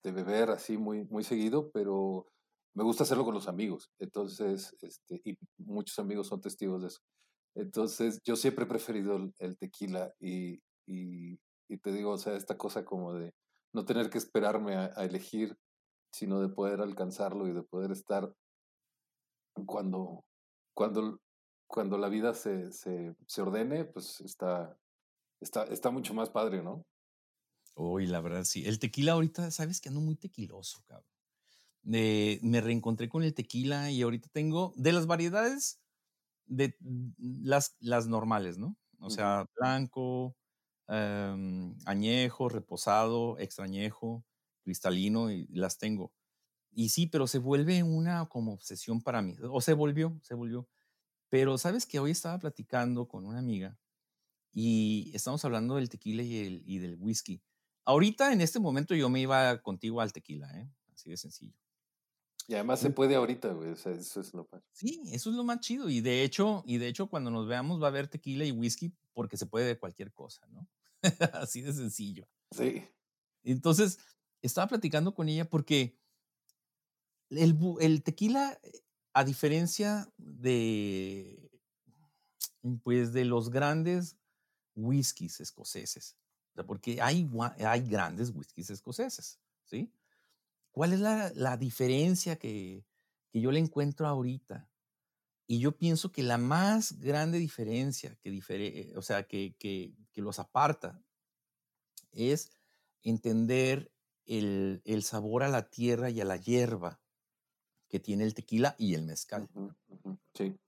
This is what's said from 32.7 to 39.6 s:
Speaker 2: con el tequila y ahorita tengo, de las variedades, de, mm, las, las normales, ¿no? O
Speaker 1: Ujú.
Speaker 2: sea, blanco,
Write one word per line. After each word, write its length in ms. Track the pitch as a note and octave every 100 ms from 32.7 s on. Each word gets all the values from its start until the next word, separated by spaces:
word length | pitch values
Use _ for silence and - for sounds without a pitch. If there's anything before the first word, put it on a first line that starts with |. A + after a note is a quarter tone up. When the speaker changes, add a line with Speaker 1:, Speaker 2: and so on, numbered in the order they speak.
| A#2 A2+ A2+ A#2
Speaker 2:
con 160 | D#3+
el 100 | D#3+
tequila 560 | D#3 A#2 A#2+ C3 C#3+ C#3+
y 120 | C3
ahorita 260 | A#2+ A#2 -
tengo, 420 | D#3 D#3 E3 F#3 -
de 160 | C#3
las 140 | F3 E3
variedades, 760 | E3+ E3+ G3+ A#3 C#4 - - _ _ _ _ _ _ -
de, 300 | B2+ C3+ -
mm, 640 | C3 B2 B2 - B2 B2+ C3
las, 300 | C#3 C#3 -
las 280 | A#2 A#2+ A2+
normales, 500 | A2+ A2 G#2+ F#2 F2
¿no? 200 | C3+ G#3+ _ -
O 80 | F#2
Speaker 1:
Ujú. 20 |
Speaker 2:
sea, 360 | A2 G2+ G2+ F#2
blanco, 800 | -